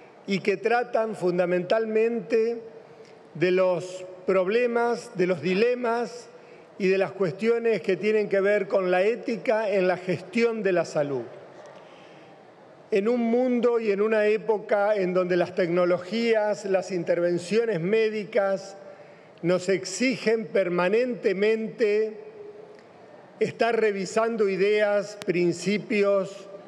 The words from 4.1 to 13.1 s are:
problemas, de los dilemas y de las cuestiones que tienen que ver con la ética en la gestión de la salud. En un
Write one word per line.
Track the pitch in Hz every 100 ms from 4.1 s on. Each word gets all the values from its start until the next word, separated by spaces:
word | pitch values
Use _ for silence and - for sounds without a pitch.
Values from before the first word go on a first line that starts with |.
| -
problemas, | - 190 185 226 247 233 240 226 - 170
de | 180
los | 175
dilemas | 165 185 240 247 233 233 226 - - - - - - -
y | 190
de | 190
las | 180
cuestiones | - 180 - 226 233 233 208
que | - 180
tienen | 208 214 196
que | 196
ver | 196 208 196
con | 202 180
la | 180
ética | 208 233 - 214 254 220 214
en | 196 185
la | 175
gestión | 185 156 - 233 233 226
de | 196
la | 175
salud. | 160 156 143 131 110 - - - - - - - - - - - - - - - -
En | 202
un | 208